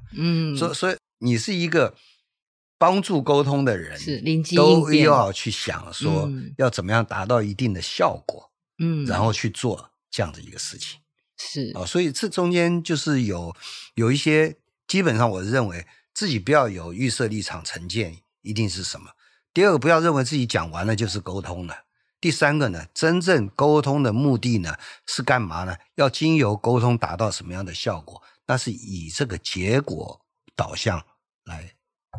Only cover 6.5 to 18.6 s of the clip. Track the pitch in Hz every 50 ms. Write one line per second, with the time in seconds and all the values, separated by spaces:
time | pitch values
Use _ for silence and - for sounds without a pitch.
6.5 | - - 135 120 - - 90 98 110 117 113 - - 101 95 104 123 117 107 104
7.5 | 98 101 127 113 95 85 - - - - 175 147 85 - - - - - - _
8.5 | _ _ _ _ _ - 165 165 160 151 139 120 92 90 107 113 104 - - 107
9.5 | - - - 117 95 - - _ _ _ _ _ - - 98 78 69 - - -
10.5 | - - - - - - - - - - _ _ _ _ _ _ _ - - -
11.5 | - 147 127 - - - 90 - - 175 180 151 131 - - 196 - 185 180 175
12.5 | 180 175 170 170 175 170 165 - 160 139 - 156 143 131 120 101 92 85 85 82
13.5 | - - - - - - - - _ 117 117 113 139 143 - 156 151 156 156 160
14.5 | 156 - _ _ _ _ _ - - 190 185 156 113 110 120 113 95 92 92 104
15.5 | 127 135 117 98 87 85 85 - _ _ _ _ _ - 214 180 127 104 90 120
16.5 | 151 147 131 110 95 87 82 85 87 104 131 123 - - 120 107 110 107 95 -
17.5 | - 85 80 - - 90 85 90 92 113 104 82 82 85 _ _ _ _ _ 98
18.5 | 107 110